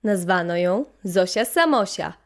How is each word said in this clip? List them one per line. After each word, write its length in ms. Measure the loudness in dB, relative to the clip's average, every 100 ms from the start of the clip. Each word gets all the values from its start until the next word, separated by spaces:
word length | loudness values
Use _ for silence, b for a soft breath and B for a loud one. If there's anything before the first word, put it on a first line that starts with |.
Nazwano 520 | 0 -2 0 0 0 0
ją 280 | 0 0 -4 _
Zosia 400 | -2 0 0 0
Samosia 680 | 0 2 4 2 0 -4 -8 -10